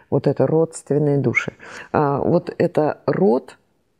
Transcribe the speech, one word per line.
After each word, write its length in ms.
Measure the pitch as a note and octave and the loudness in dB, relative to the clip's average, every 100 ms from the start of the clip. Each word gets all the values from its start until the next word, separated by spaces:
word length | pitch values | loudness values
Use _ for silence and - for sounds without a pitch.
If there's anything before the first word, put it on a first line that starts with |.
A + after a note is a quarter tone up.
| - | -4
вот 160 | C#3 D3 | -2 0
это 220 | C3+ C3 | 0 2
родственные 720 | D#3+ E3 - - C#3 D3 C#3+ | 2 0 -4 -4 0 2 2
души. 340 | B2 A2 - - - - - | 0 -2 -6 -12 -20 -20 -4
А, 300 | - C#3+ C#3 | 0 0 0
вот 340 | - E3+ F3 - | 0 0 -2 -2
это 420 | E3+ D3 D3+ - - | -2 0 -2 -2 -4
род 520 | C#3 G3 A#3+ - - _ _ _ _ | 0 2 0 -4 -20 _ _ _ _